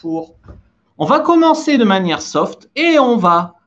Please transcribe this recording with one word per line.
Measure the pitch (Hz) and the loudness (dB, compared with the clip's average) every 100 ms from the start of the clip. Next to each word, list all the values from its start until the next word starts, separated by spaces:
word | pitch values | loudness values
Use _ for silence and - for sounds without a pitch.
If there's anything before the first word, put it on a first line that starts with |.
pour, | 165 160 160 _ - - _ _ _ - | -8 -8 -10 _ -20 -20 _ _ _ -6
on | 156 | 0
va | 302 | 0
commencer | 302 339 330 311 - 277 | 2 2 2 2 0 2
de | |
manière | 220 190 180 151 | 2 2 0 -4
soft | - - - - - 269 | -4 -4 -4 -8 -12 -4
et | 339 311 | 0 2
on | 254 233 | 2 2
va | 180 170 175 - | 2 0 -2 -12